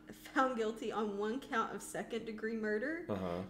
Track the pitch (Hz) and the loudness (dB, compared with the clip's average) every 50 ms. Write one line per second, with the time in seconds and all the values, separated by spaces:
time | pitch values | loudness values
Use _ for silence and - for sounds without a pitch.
0 | - - - - - - - 294 262 254 254 226 220 220 226 - 262 214 214 208 | -14 -16 -16 -14 -10 0 4 4 6 6 4 2 0 0 0 -2 -2 -2 0 2
1 | 220 208 196 196 208 214 233 269 - - 269 226 - - - 202 - - - 165 | 0 0 2 0 0 0 0 -2 -2 0 2 2 2 2 0 -6 -6 -4 -4 -4
2 | 214 - 240 226 226 226 214 220 220 220 233 220 214 214 214 214 254 294 320 339 | -4 -2 -4 -4 -4 -4 -6 -2 -2 -2 0 0 2 2 2 2 2 0 -2 -2
3 | 339 - - 190 185 - 175 180 190 - | -2 -2 0 0 0 0 0 0 -2 -2